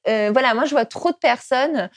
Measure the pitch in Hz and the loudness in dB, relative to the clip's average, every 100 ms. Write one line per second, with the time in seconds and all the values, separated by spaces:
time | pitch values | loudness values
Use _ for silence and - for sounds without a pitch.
0 | - 220 208 220 262 226 285 285 226 - | -2 0 2 2 2 0 0 0 -2 -2
1 | 349 - 277 240 - 254 285 294 185 | -4 0 0 0 -2 -2 0 -2 -6